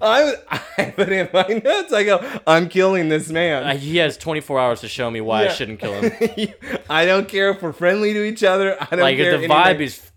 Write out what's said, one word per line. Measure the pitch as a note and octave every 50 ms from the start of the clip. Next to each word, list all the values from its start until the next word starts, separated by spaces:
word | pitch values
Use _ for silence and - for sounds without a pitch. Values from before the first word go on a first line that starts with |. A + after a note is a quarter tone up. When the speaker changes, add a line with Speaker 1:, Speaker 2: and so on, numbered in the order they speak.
Speaker 1:
I, | - G#3+ A3+ C#4 D4+ D4 B3 -
<laughs> | - - - - - - -
I | - - -
put | - - G3 F#3
in | F#3+ F#3+ E3+ - -
my | F#3 F3+ F#3 A3 A3 G#3+
notes. | C4+ G4 G4+ F#4 -
I | A3+ G#3 G3+
go, | G#3 G3 F3 A3 C#4 - G#3 -
"I'm | D#3+ D#3+ E3 F3+ E3
killing | - F#3 F#3 F#3+ F#3+ F3+ D#3+ D#3
this | D#3 D#3 D#3 D#3+
man." | D#3+ E3+ F3 E3+ D3 C3 C#3+
Speaker 2:
Uh, | C#3+ C#3
he | C#3 C#3 D3+ E3
has | F3 D#3+ C#3+ -
twenty-four | - - E3 D#3 D3+ - - C#3 C3
hours | B2+ B2 A#2 -
to | -
show | G#2+ - - B2 A#2
me | A#2 A2+
why | A2 A2 A2 A2
I | G#2+
Speaker 1:
Yeah. | F#3+ E3
Speaker 2:
shouldn't | - B2+ G#2+ A2 G2
kill | - G#2+ G2+ G2+
him. | G#2+ A3 - - A#3 A3 - G3+ A3 G#3 - - - -
Speaker 1:
<laughs> | A#3+ - - -
I | D3 D#3+ E3+
don't | F3+ F#3+ G3 G3
care | - - G3 G3 G3
if | F#3+ G3 F3
we're | D#3+ C#3
friendly | - F3 F3+ G3 G#3+ G#3+ G#3 G#3
to | G#3 G#3
each | G#3+ A3 - G#3
other. | F#3+ F#3 F#3+ G3 F#3+ F#3+ -
I | C#3+ -
don't | F3 F3
Speaker 2:
Like, | F3 C3+ C3+
Speaker 1:
care | C3+ D#3+ F3+ E3
Speaker 2:
if | D3
the | -
vibe | D#3+ D3+ D#3 F3+
Speaker 1:
anything. | F#3 F3+ D3+ D3
Speaker 2:
is | B2 - - - - _